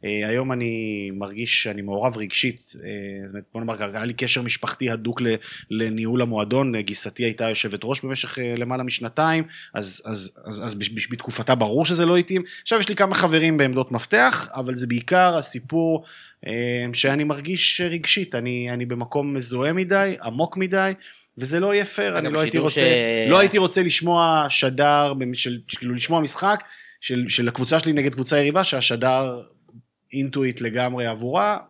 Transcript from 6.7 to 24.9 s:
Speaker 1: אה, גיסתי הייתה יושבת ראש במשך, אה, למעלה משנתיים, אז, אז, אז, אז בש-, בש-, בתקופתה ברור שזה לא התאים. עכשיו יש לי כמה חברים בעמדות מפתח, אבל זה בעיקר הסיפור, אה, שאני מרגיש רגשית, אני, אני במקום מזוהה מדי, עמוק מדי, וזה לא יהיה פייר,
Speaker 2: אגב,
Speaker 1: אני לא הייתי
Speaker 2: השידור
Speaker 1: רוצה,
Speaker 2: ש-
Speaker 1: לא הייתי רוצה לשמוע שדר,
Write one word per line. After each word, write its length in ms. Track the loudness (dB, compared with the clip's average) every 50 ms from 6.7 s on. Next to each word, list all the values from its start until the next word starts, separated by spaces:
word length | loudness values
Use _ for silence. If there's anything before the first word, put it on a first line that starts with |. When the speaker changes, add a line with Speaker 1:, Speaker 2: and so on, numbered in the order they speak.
| 0
Speaker 1:
אה, 80 | 0
גיסתי 420 | -2 0 2 2 0 0 -2 -2 -2
הייתה 240 | -2 0 0 -2 -2
יושבת 320 | -2 -2 -4 -4 -6 -6 -4
ראש 160 | -4 -6 -4 -4
במשך, 340 | -6 -6 -6 -6 -8 -6 -6
אה, 160 | -4 -4 -4
למעלה 260 | -4 -4 -4 -4 -4
משנתיים, 600 | -4 -4 -4 -4 -4 -6 -2 0 2 2 2 0 -2 -6 -10 -18 -18 -10 -8
אז, 280 | -4 -2 -2 -2 -2 -4
אז, 300 | -6 -4 -4 -4 -4 _ -12 -12
אז, 200 | -10 -10 -8 -6
אז 80 | -6 -6
בש-, 140 | -4 -6 -6
בש-, 200 | -6 -6 -6 -8
בתקופתה 420 | -8 -10 -8 -8 -6 -4 0 0 2
ברור 320 | 2 2 0 2 0 0
שזה 200 | 2 2 2 4
לא 100 | 4 4
התאים. 260 | 4 2 2 -2 -4 -4 -4 -14 -12
עכשיו 180 | -4 0 2 2
יש 80 | 2 0
לי 60 | 2
כמה 200 | 2 2 2 4
חברים 420 | 2 2 4 4 4 4 4 4
בעמדות 360 | 4 4 4 2 0 -2 0
מפתח, 560 | -2 -4 0 2 4 6 6 4 4 0 -4 -8 -8
אבל 200 | -8 -6 -6 -4
זה 120 | -4 -2
בעיקר 500 | -2 -2 -2 0 2 4 6 6 6 4 2
הסיפור, 680 | 0 0 -2 -4 -6 -2 0 0 2 2 0 -2 -2 -8 -20 -20 -20 -20 _ _ -10
אה, 60 | -8 -4 -4 -2 -2 -2 -2 -4 -4
שאני 320 | -2 0 0 2 2 2 0
מרגיש 560 | -2 -2 -4 -4 -6 -2 2 2 2 2 2
רגשית, 540 | 0 -2 -2 -4 0 2 2 2 0 -2 -4
אני, 360 | -4 -2 -2 -4 -4 -4 -4
אני 160 | -4 -4 -4
במקום 480 | -4 -4 -6 -6 -4 -2 -2 -2 0 -2
מזוהה 380 | -2 -2 -2 -2 0 0 0
מדי, 440 | 0 0 0 2 2 2 2 2 -2 -4
עמוק 340 | -6 -6 -2 -2 -2 -2 -2
מדי, 360 | -4 -2 0 2 2 2 0 -2 -6 -12 -20 -20 -20 _ _ _ -8
וזה 220 | -4 -2 0 2
לא 140 | 2 2 2
יהיה 100 | 2 0
פייר, 240 | 0 -2 -4 -2 -2 -2 -2
Speaker 2:
אגב, 60 | -2
Speaker 1:
אני 100 | 0 0
לא 60 | 0
הייתי 80 | 0 2 0 0
Speaker 2:
השידור 100 | 0 2
Speaker 1:
רוצה, 120 | 2 4
Speaker 2:
ש- 500 | 4 6 4 4 2 0 0 0 4 6
Speaker 1:
לא 80 | 6 8
הייתי 200 | 6 6 6 4
רוצה 240 | 4 4 4 2
לשמוע 640 | 2 4 2 2 2 4 4 4 6 6 4 4 2 2
שדר, 680 | 2 2 2 2 2 4 4 6